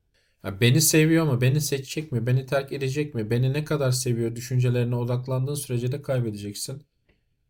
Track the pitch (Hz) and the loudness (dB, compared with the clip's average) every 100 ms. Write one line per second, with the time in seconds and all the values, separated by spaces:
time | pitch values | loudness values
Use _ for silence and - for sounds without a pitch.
0 | _ _ _ _ 98 95 120 139 - 160 | _ _ _ _ -10 2 4 6 4 4
1 | 156 165 160 123 127 151 147 139 - 156 | 6 4 2 2 2 2 0 -4 -6 -10
2 | 151 120 120 131 131 139 139 135 135 143 | -4 -2 0 0 0 -2 -2 -4 -2 -2
3 | 147 120 107 120 131 147 151 147 131 127 | -4 -4 -2 0 2 0 -2 0 2 0
4 | 127 117 113 117 - 127 123 123 120 120 | 0 0 -2 -4 -2 0 2 2 0 -2
5 | 120 127 127 131 135 147 - 120 123 139 | -2 -2 -2 -2 -2 -4 -4 -2 -2 -4
6 | - 131 113 104 101 104 - 135 - _ | -2 -2 -2 -6 -8 -10 -12 -12 -18 _
7 | _ _ _ _ | _ _ _ _